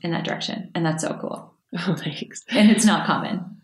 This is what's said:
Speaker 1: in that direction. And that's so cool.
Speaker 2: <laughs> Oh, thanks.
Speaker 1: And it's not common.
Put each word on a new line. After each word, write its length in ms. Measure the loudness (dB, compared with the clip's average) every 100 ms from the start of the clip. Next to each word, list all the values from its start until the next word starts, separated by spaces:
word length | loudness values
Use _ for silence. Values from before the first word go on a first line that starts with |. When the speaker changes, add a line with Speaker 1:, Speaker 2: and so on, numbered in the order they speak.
Speaker 1:
in 80 | -6
that 140 | -4
direction. 460 | -4 -6 -6 -8 -8
And 100 | -2
that's 180 | -2 -2
so 140 | -4 -6
cool. 340 | -8 -10 -14 _ _
Speaker 2:
<laughs> 60 | -6 -4
Oh, 80 |
thanks. 480 | -2 -4 -8 -12 -14 -4
Speaker 1:
And 200 | 6 6
it's 140 | 8
not 220 | 6 4 2
common. 520 | -2 -2 -6 -8 -12